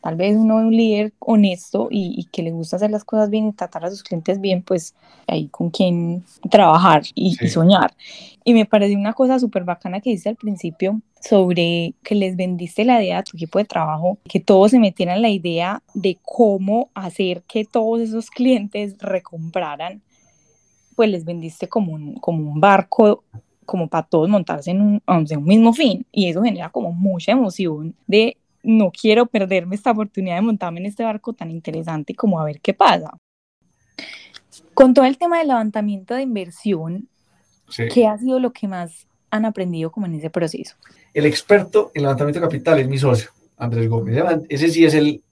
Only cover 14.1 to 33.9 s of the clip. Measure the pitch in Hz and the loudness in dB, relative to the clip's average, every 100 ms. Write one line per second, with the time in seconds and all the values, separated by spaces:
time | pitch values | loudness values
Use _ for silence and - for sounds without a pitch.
14.1 | 208 - 185 - 196 208 254 208 - 175 | -4 -6 -4 4 6 6 6 4 0 -2
15.1 | 185 226 196 170 165 175 208 _ - 190 | 0 0 0 -2 -4 -4 -6 _ -4 -4
16.1 | 175 - - 220 196 190 220 269 - 185 | -4 -10 2 2 2 -2 -2 -4 -10 -10
17.1 | - 185 180 _ 220 208 240 220 233 226 | -4 -4 -4 _ -6 -2 -2 0 -2 -4
18.1 | 220 220 - 247 247 208 208 208 196 202 | -6 -10 -2 2 2 0 -8 -8 -10 -6
19.1 | 185 - 165 160 180 156 143 170 208 _ | -6 -6 -12 -8 -6 -6 -8 -12 -14 _
20.1 | _ _ _ _ _ _ _ _ - 220 | _ _ _ _ _ _ _ _ 0 0
21.1 | 185 160 175 160 - 180 226 180 156 147 | 0 -6 -10 -12 -12 -6 -4 -4 -6 -12
22.1 | - - 165 151 147 196 196 190 - 208 | -8 -4 -4 -4 2 4 4 2 4 4
23.1 | - _ - _ _ - 190 165 165 - | 4 _ -20 _ _ -8 -6 -4 -4 0
24.1 | 165 165 202 170 156 165 185 208 208 - | 0 2 2 0 -8 -4 0 2 0 2
25.1 | 180 151 151 151 214 226 233 277 - - | 0 0 -2 4 6 6 4 0 0 -4
26.1 | - 180 165 226 185 165 254 185 170 190 | -2 -2 0 -2 -2 -8 -6 -6 -2 -2
27.1 | 180 165 247 214 - 180 151 160 - - | -2 0 0 0 -2 -6 -4 -10 -12 0
28.1 | 202 226 - _ _ - 220 190 - 220 | 2 2 -4 _ _ 2 2 2 0 2
29.1 | 214 240 220 190 190 175 202 262 214 208 | 4 2 0 0 -2 -2 -4 -2 -2 -4
30.1 | - 185 175 226 214 175 170 196 208 226 | -6 -6 -2 -2 -2 -6 -8 -10 -6 -6
31.1 | 214 - - 165 165 160 160 165 160 147 | -6 -10 -12 -12 -10 -10 -10 -8 -8 -8
32.1 | - 214 170 151 147 - 196 202 175 156 | -4 -2 -2 -4 -4 -6 2 2 2 -4
33.1 | - _ _ _ _ _ _ _ | -18 _ _ _ _ _ _ _